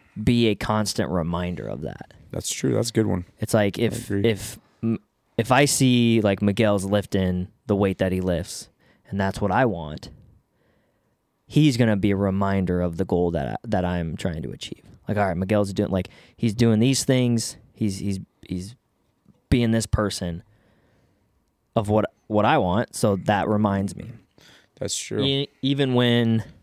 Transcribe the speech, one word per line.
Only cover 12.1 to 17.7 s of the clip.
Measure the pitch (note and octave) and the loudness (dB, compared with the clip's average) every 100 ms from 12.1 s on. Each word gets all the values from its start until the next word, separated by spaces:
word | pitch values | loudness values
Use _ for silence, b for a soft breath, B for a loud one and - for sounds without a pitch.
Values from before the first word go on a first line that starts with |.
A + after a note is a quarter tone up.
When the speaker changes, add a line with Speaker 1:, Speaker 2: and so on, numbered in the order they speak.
Speaker 1:
a | G2 | 2
reminder | G2+ F#2+ G2 G2 F2+ F2+ | 2 0 0 0 0 0
of | F2 E2 | 0 -2
the | |
goal | F#2 F2+ F2 | -2 0 0
that | E2 C2 | 0 -4
I, | A1 | -6
that | - G2+ | -4 -2
I'm | F2+ F2+ E2 D#2 | -2 -2 -4 -4
trying | F2+ D#2+ | -6 -6
to | B1+ | -8
achieve. | - - - - - - | -10 -14 -16 -20 -14 -6
Like, | G#2 | -2
all | G2+ | 0
right, | E2+ | 0
Miguel's | F#2+ G#2+ G2+ | 0 0 0
doing, | G2 G#2 | -2 -2
like, | F#2+ F2+ B B B | -2 -4 B B B
he's | A#2+ | -2
doing | G#2+ A#2 A2 | 2 4 4
these | B2 C3 | 4 2
things. | - B2+ B2 A#2 - - - | 2 2 2 0 -2 -10 -16